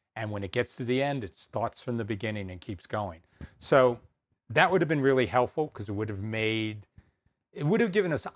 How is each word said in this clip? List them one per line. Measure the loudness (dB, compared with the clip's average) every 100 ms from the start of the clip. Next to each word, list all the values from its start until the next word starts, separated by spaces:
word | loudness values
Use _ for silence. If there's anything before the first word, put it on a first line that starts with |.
| _ -8
And | -6
when | -4
it | -4
gets | -2 -4 -4
to |
the | -2 0
end, | 0 -2
it | -6 -14
starts | -10 -4 -4 -6
from | -6 -4
the |
beginning | -4 -4 -4 -6 -8
and | -10
keeps | -10 -12 -8
going. | -6 -6 -10 _ -20 -20 _
So | 2 6 6 2 -8 _ _ _ -2
that | 4 4
would | 4
have | 2
been | 2
really | 4 4 4
helpful | 2 2 0 -4
'cause | -6 -6
it |
would | -4 -4
have | -4
made, | -6 -2 0 0 -2 -6 -14 _ -20 _ _ _ _
it | -4 0
would | 2
have | 2
given | 2 0
us | 0 -4